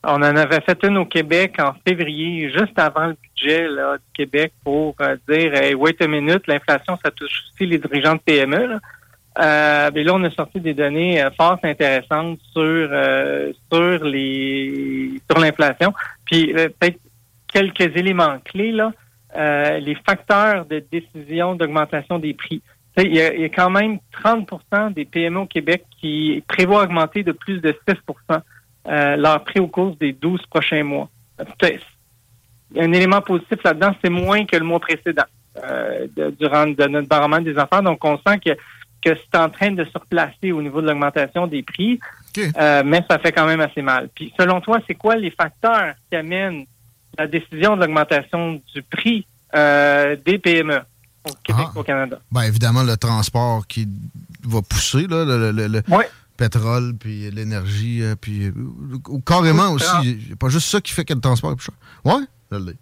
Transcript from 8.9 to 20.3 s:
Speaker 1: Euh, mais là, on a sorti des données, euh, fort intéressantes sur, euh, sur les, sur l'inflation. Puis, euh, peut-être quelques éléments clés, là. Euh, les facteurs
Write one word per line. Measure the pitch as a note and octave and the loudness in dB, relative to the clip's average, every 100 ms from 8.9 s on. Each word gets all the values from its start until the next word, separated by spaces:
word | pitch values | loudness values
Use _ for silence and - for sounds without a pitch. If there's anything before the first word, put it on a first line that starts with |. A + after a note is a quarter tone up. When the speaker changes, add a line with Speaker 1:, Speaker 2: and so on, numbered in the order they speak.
| - _ _ _ - | -20 _ _ _ 0
Speaker 1:
Euh, | D#3 D3+ D3+ D3 D3 D3 | 2 4 4 2 2 0
mais | |
là, | D#3 | 2
on | F#3+ F3 | 2 0
a | |
sorti | - D3+ G3 | -2 -6 -4
des | E3 C#3+ | -4 0
données, | C#3+ D3+ F3 E3+ | 0 0 0 2
euh, | C3+ | 0
fort | - E3+ F3+ | 2 2 2
intéressantes | E3 D3 C#3+ C3+ B2 D3+ E3 D#3+ _ | -2 0 0 0 0 -4 -4 -8 _
sur, | E3 | -2
euh, | D#3 E3 D#3 C#3+ C3+ C3+ C#3 C#3+ C#3+ - _ | 0 0 0 0 0 0 0 -2 -4 -8 _
sur | E3 F3 F3 | 0 2 0
les, | D3+ C#3 C3+ C3+ C3+ C3+ C3+ C#3 C3+ C3+ C3 C3+ _ | -2 -2 -4 -4 -4 -4 -6 -6 -6 -6 -6 -10 _
sur | E3 | 2
l'inflation. | D#3+ D3 D3 B2+ F3+ G3+ - - - | 2 2 0 2 0 0 -10 -12 0
Puis, | E3 D#3 | 2 2
euh, | D#3+ D#3+ - | 2 0 2
peut-être | F3 F3 _ _ _ _ - | 0 0 _ _ _ _ -4
quelques | G3+ G3 - F3 E3 | 0 0 0 0 2
éléments | F#3+ F3+ D#3+ C3+ - | 0 2 2 0 -8
clés, | F#3 A3 | -4 -2
là. | A3+ A3 A3 _ _ _ - | 0 -2 -4 _ _ _ -2
Euh, | D3+ D3 D3 D#3 | 0 2 0 0
les | C#3+ D3 | -4 -4
facteurs | - F#3+ - | -2 -4 2